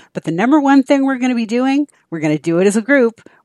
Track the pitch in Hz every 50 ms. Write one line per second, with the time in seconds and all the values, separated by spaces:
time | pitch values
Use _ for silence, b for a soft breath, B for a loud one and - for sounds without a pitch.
0 | B B B 180 - - 165 170 208 254 294 311 277 269 277 277 262 - 285 277
1 | 269 269 269 247 247 254 254 233 233 202 226 240 254 269 269 285 294 - b b
2 | b b - 165 151 156 151 151 143 165 165 170 190 202 190 226 214 - 285 277
3 | 247 226 220 - _ B B B B